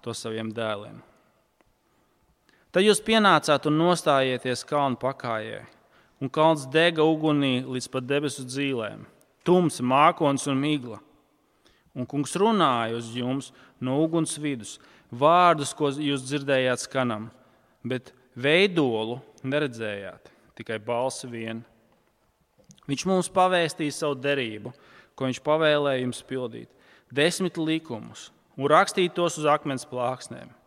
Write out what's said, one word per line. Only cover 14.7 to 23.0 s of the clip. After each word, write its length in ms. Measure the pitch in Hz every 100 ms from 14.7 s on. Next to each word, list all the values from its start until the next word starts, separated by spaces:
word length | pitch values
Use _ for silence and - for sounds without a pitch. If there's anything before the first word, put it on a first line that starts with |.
| - - - _
vārdus, 640 | 120 147 175 175 160 139
ko 160 | - 147
jūs 380 | 139 151 143 127
dzirdējāt 560 | 143 139 135 127 123
skanam, 460 | - 135 127 107 113 - _ _ _ _
bet 320 | 120 127 - _ _ -
veidolu 840 | 131 165 202 170 139 110 110 123 - - 131
neredzējāt, 800 | 147 147 113 110 101 95 92 - _ _ -
tikai 160 | 113 110
balsi 480 | 107 120 131 - 131
vien. 320 | 117 113 113 117 _ _ _ _ _ _ _ _ _ _ - -
Viņš 160 | 139